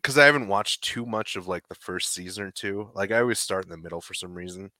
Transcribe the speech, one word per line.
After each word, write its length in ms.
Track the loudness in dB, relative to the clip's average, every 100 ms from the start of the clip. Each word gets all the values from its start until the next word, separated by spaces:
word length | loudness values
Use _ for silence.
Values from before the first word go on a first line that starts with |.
'cause 140 | 2 8
I 80 | 10
haven't 200 | 8 4
watched 360 | 0 0 -2
too 200 | -4 -6 -4
much 280 | -4 -4 -6
of, 120 | -4
like, 180 | -6 -6
the 60 |
first 380 | -14 -8 -4 -4
season 300 | -4 -8 -8
or 60 | -8
two. 380 | -8 -6 -6 -6
Like, 160 | -4 0
I 80 | 2
always 180 | 2 0
start 240 | -2 -2
in 60 | -4
the 60 | -10
middle 240 | -10 -10
for 140 | -10
some 200 | -10 -10
reason. 360 | -10 -12 -12 -14 _